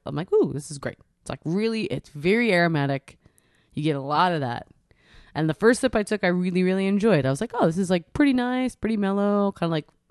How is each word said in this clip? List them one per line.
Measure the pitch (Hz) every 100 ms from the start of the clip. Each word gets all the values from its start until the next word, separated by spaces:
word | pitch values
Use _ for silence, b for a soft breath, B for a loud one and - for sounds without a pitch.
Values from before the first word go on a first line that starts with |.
| -
I'm | 139
like, | 180
"Ooh, | 427 185
this | 135 -
is | 139
great." | 127 - _ _
It's, | -
like, | -
really, | 156 180 226 220 -
it's | 151 -
very | 147 160 226 233
aromatic. | 180 170 156 139 139 - - b b b b b
You | -
get | 151 139
a |
lot | 135 151 180
of | 165
that. | 127 120 - _ _ b b b b -
And | 160
the | 151
first | 220 247
sip | 262 220
I |
took, | 208 208
I | 180
really, | 180 180 180
really | 185 190 190
enjoyed. | 202 220 165 131
I |
was | 139
like, | 226 466
"Oh, | 190
this | 160
is, | 175
like, | 180 -
pretty | - 294
nice, | 254 247 254 254 -
pretty | 214 226
mellow, | 196 196 202 202 202
kinda, | - 170
like, | 160 - _ _